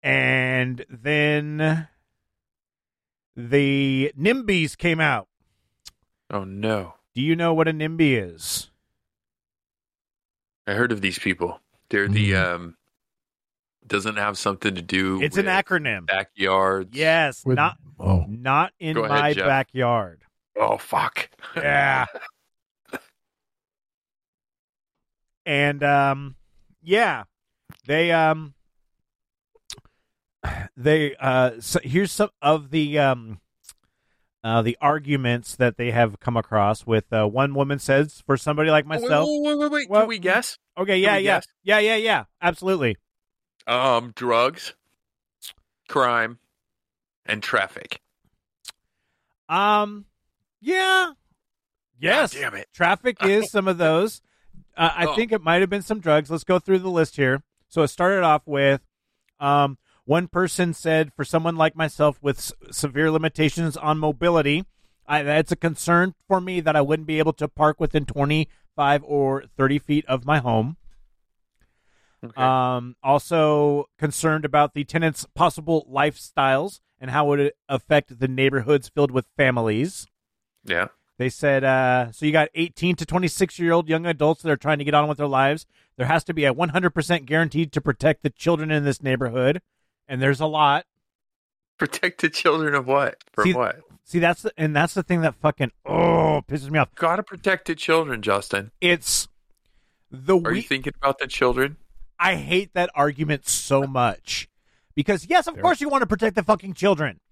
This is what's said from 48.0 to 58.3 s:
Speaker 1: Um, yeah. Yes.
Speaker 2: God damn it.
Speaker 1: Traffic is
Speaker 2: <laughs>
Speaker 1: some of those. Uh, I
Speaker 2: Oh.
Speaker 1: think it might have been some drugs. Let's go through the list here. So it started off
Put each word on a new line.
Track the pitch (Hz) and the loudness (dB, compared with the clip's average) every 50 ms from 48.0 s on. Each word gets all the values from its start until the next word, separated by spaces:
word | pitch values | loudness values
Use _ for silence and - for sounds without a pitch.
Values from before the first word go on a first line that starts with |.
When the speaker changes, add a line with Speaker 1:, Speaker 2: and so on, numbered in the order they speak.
| _ _ _ _ _ _ _ _ _ _ _ _ _ - - _ _ _ _ _ _ _ _ _ _ _ _ _ _ - | _ _ _ _ _ _ _ _ _ _ _ _ _ -20 -20 _ _ _ _ _ _ _ _ _ _ _ _ _ _ -4
Speaker 1:
Um, | 160 180 202 208 214 208 208 208 208 208 202 _ _ _ _ _ _ _ _ _ _ _ | -2 0 2 2 2 2 0 -2 -8 -16 -20 _ _ _ _ _ _ _ _ _ _ _
yeah. | _ 262 359 370 381 381 381 381 370 339 285 _ _ _ _ _ _ _ _ _ _ _ _ _ _ _ _ 120 | _ -2 -2 0 2 2 2 2 0 -2 -6 _ _ _ _ _ _ _ _ _ _ _ _ _ _ _ _ _
Yes. | 131 165 226 294 294 214 - | 0 0 2 2 2 0 -2
Speaker 2:
God | - | -8
damn | - - - | -8 -8 -8
it. | - - _ _ | -10 -16 _ _
Speaker 1:
Traffic | - 175 170 196 190 - 254 226 _ - | 0 2 2 2 0 -2 -4 -4 _ 0
is | 190 196 214 214 - | 2 2 2 0 0
Speaker 2:
<laughs> | |
Speaker 1:
some | - 208 190 | -2 -2 0
of | 190 185 170 | 0 0 2
those. | 175 160 160 165 196 220 - - _ _ _ _ _ - - - - _ _ | 2 2 4 2 0 -2 -4 -10 _ _ _ _ _ -20 -20 -20 -20 _ _
Uh, | - 165 165 156 | 0 0 0 2
I | 160 175 | 0 -2
Speaker 2:
Oh. | 196 - | 0 0
Speaker 1:
think | 208 233 226 | -2 -2 0
it | 220 208 | -2 -2
might | 156 160 170 175 | 0 2 2 2
have | 196 185 | 2 0
been | 196 202 | 0 -6
some | 185 - 214 214 | -4 -6 -8 -4
drugs. | 165 165 151 151 151 139 | 0 2 2 2 2 0
Let's | 160 156 - | -6 -8 0
go | - 185 180 | 0 0 0
through | - - 190 185 | 2 2 0 0
the | 180 190 | 0 0
list | 180 170 160 - - | 0 0 0 0 0
here. | - 139 127 131 139 - _ _ _ _ | 0 0 0 0 -2 -4 _ _ _ _
So | _ - 165 | _ 0 0
it | 151 | 0
started | 143 - - 175 180 196 190 180 | 0 0 0 0 2 2 2 4
off | 160 | 4